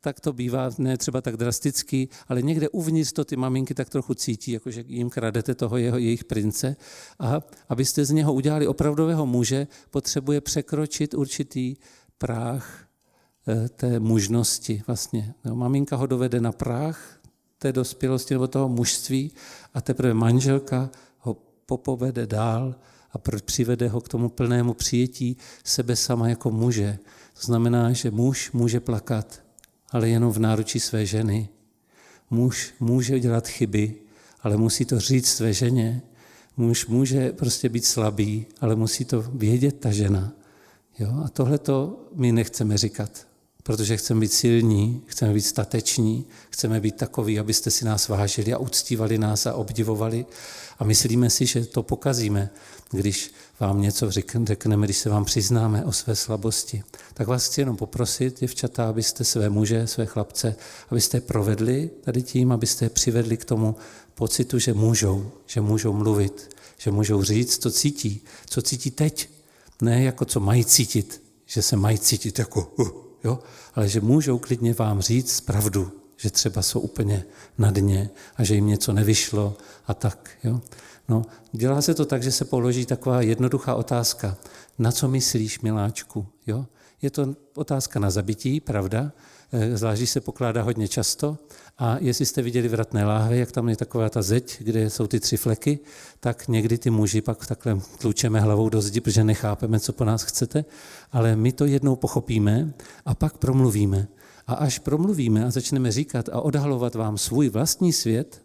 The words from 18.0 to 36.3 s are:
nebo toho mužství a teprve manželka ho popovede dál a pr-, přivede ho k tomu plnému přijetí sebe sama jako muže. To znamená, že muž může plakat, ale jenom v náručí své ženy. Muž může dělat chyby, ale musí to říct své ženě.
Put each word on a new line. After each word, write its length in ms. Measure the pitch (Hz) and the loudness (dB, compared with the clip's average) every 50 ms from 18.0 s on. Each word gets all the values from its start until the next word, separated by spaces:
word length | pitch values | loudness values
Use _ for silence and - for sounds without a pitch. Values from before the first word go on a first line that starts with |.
| - 131 131 123 127 - 139 | -2 0 0 -2 -2 -2 -2
nebo 140 | 131 127 | 0 0
toho 220 | 127 - 135 135 131 | 0 0 0 0 0
mužství 640 | 120 120 120 - - - - - 131 131 139 156 - - - - - - - - _ | 2 0 0 0 0 -4 -4 -2 -2 -2 -2 -4 -10 -14 -20 -20 -20 -20 -20 -8 _
a 80 | 131 | -6
teprve 320 | - - 127 - 127 123 113 | -2 -2 -2 2 2 2 4
manželka 760 | 113 113 113 117 127 131 135 135 139 139 - 135 127 131 131 - - - _ _ _ | 4 4 4 4 4 4 4 2 2 0 -2 -4 -4 -4 -4 -8 -16 -20 _ _ _
ho 180 | _ 123 110 - _ _ _ _ _ | _ -8 -8 -8 _ _ _ _ _
popovede 600 | - 131 127 - - 131 120 123 131 123 123 117 | -6 -6 -4 -2 -4 -4 -2 -2 -4 -2 -4 -4
dál 480 | 110 104 104 110 117 113 117 127 131 127 - _ - _ _ _ _ | -2 -2 0 0 0 0 -2 -2 -4 -8 -10 _ -20 _ _ _ _
a 60 | - | -12
pr-, 240 | 110 - - - 104 | -6 -6 -4 -4 -4
přivede 460 | - - - - 123 113 123 117 123 | -6 -6 -2 -2 0 0 0 0 0
ho 140 | 117 104 120 | -2 -2 -4
k 80 | - - | -6 -4
tomu 200 | - 113 120 117 | -4 -2 -2 -2
plnému 440 | - - 123 120 120 120 120 123 117 | -2 -2 0 0 2 2 2 0 -2
přijetí 640 | - - - - 120 127 127 127 - 131 123 127 123 - - - - _ | -2 -4 0 2 0 0 0 -2 -4 -4 -4 -4 -6 -12 -20 -20 -16 _
sebe 320 | - - - 120 117 123 | -4 -2 -2 0 0 0
sama 340 | 113 - - 123 117 117 117 | -2 0 0 0 0 2 0
jako 220 | 117 113 - 123 | 0 0 -2 -2
muže. 460 | 110 110 117 123 120 110 101 101 101 98 - - - - - - _ | 0 2 0 2 2 2 0 -2 -2 -6 -10 -20 -20 -20 -20 -20 _
To 120 | - - | -12 -2
znamená, 480 | - 120 113 117 120 120 120 120 117 123 | 0 2 2 2 2 2 2 2 2 0
že 180 | 123 - 123 | 0 -2 -2
muž 400 | 104 107 120 131 135 - - - | 0 2 2 2 0 -2 -6 -4
může 280 | - 120 120 120 110 120 | -2 0 0 2 0 0
plakat, 600 | - - 113 107 - - 127 110 107 - - - _ _ _ - - _ _ _ _ - | -2 -2 -4 -4 -2 -2 -4 -4 -4 -6 -12 -20 _ _ _ -20 -20 _ _ _ _ -4
ale 180 | - 120 110 113 | -2 0 2 4
jenom 220 | 113 117 120 120 | 4 4 4 2
v 80 | 107 110 | 2 2
náručí 400 | 110 110 110 107 110 - - 117 | 2 2 2 0 0 -2 -4 -4
své 260 | - - - 110 107 | -4 -2 -2 -2 -2
ženy. 440 | 98 101 107 113 107 101 110 110 101 - _ _ _ _ _ _ _ _ _ - - - - _ _ | 0 0 0 0 0 0 -2 -2 -6 -10 _ _ _ _ _ _ _ _ _ -20 -20 -20 -20 _ _
Muž 440 | 123 117 123 127 - - - - - - | 0 2 2 2 0 -2 -8 -10 -6 -4
může 400 | 123 117 123 131 123 117 135 131 | 0 2 2 2 2 2 0 2
dělat 280 | 120 123 117 117 - | 2 2 0 0 -2
chyby, 480 | - - - 127 107 98 104 104 107 110 - - - - - - - - _ - | -4 -2 -2 -2 0 2 0 0 0 -2 -10 -18 -20 -20 -20 -20 -20 -20 _ -2
ale 140 | 107 104 | 0 2
musí 280 | 104 110 113 113 - 123 | 2 2 2 2 0 -2
to 140 | - 131 113 | 0 0 -2
říct 280 | 95 - 131 127 120 | 2 2 2 2 2
své 260 | - - - 113 113 104 | 2 0 2 0 0 2
ženě. 480 | 95 127 120 127 127 110 113 120 123 123 - - - - - | 2 2 2 2 2 2 0 -2 -4 -8 -12 -20 -20 -20 -20